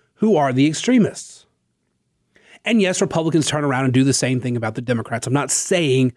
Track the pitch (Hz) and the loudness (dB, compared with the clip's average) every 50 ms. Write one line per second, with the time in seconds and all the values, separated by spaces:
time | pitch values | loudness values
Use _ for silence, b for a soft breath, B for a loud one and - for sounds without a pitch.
0 | _ _ _ _ - 220 208 156 143 139 127 127 135 151 156 - - - 254 254 | _ _ _ _ 0 2 2 2 2 2 2 2 2 2 0 0 0 2 4 4
1 | 196 - - - - - - - _ _ _ _ _ _ _ _ _ _ _ _ | 4 2 0 -6 -16 -20 -20 -20 _ _ _ _ _ _ _ _ _ _ _ _
2 | _ _ _ _ _ _ b b b b b b _ - 233 226 190 180 185 - | _ _ _ _ _ _ b b b b b b _ -2 0 2 2 0 0 0
3 | 202 - - 170 165 165 151 165 139 - - 151 147 143 131 127 135 131 123 127 | -2 -2 -2 -2 -2 0 0 0 0 0 -2 -2 -2 -2 0 0 0 2 2 2
4 | 135 139 131 - - 123 131 127 123 127 120 120 113 110 110 - 120 117 123 113 | 2 2 2 0 0 -2 -2 -2 -2 -4 -4 -4 -4 -6 -6 -6 -6 -4 -4 -4
5 | 110 - - 110 - 123 123 143 139 135 - - - - 196 175 170 143 127 131 | -4 -6 -8 -8 -4 -2 -2 -2 -2 -2 -4 -4 -2 -2 0 0 0 2 2 2
6 | 131 127 b | 2 0 b